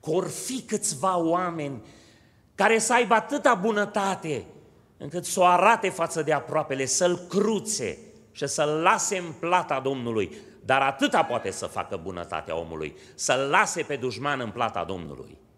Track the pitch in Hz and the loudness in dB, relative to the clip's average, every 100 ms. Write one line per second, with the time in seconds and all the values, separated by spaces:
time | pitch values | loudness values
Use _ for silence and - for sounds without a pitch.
0 | - 165 180 - - 254 - 214 - 139 | 0 -2 -2 -6 -8 -8 -4 -4 -4 -2
1 | 190 180 160 170 180 165 147 127 - - | 0 2 2 0 0 -4 -8 -8 -14 -20
2 | - _ _ _ _ - 202 226 220 240 | -20 _ _ _ _ 2 4 4 4 2
3 | 240 226 220 277 285 226 202 208 202 208 | 6 4 2 2 4 4 2 0 0 0
4 | 196 190 165 135 87 - - _ _ _ | -2 -2 -4 -6 -6 -18 -20 _ _ _
5 | 139 170 175 - 175 175 190 226 196 175 | -10 -8 -6 4 6 8 6 6 2 -2
6 | 165 165 151 147 - 156 151 135 131 - | -4 -2 0 0 0 -4 -2 -2 -2 2
7 | 180 180 180 190 214 214 - - 113 - | 2 0 -2 0 2 0 -2 -4 -4 -6
8 | - - _ - 143 - 151 156 170 208 | -14 -20 _ -8 -6 0 0 2 2 2
9 | - 190 175 139 170 180 165 139 135 135 | 0 -4 -6 -6 0 0 2 -2 -2 -4
10 | 120 113 98 - - - 101 135 139 - | -2 -2 -2 -6 -20 -20 2 4 4 2
11 | 285 196 156 120 101 92 82 - 90 98 | 0 2 0 -2 -4 -6 -8 -6 -6 -8
12 | 82 90 85 82 80 82 82 80 78 - | -8 -10 -8 -8 -6 -6 -6 -8 -8 -10
13 | - - - 131 139 170 208 - 151 139 | -20 -8 0 0 2 2 2 -2 -4 -4
14 | 127 120 139 139 117 113 117 98 85 95 | -4 -4 -4 -4 -6 -4 -2 -2 -6 -6
15 | 80 65 65 64 _ | -8 -12 -16 -20 _